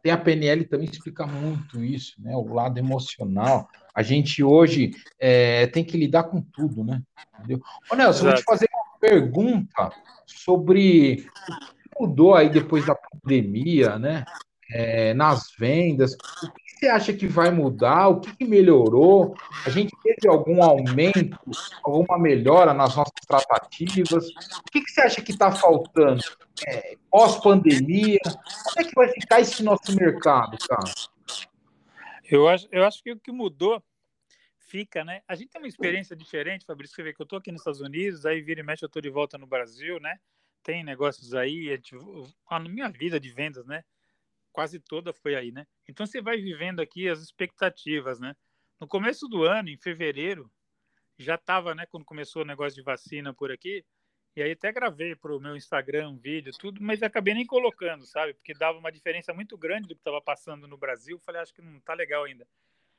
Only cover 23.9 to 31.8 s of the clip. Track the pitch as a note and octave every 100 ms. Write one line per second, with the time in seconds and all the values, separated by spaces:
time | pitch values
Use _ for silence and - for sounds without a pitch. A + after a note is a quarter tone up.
23.9 | F#3+ E3 E3 E3 - - - - D4 C#4+
24.9 | - B3 - - G3 G3 F#3+ F3+ D3+ -
25.9 | D#3+ C#3+ B2+ - - _ - - A#2+ -
26.9 | - _ G3+ A3 - G#3 F#3+ D#3+ C3+ C#3
27.9 | F#3+ G#3+ G3 E3+ - - - - E4+ E4
28.9 | C4 B3 A3+ - A#3 B3 - G#3+ G3+ -
29.9 | G3 F3 - D#3 C3 A2 A2 - A#2 F#2+
30.9 | - - _ - - - _ _ _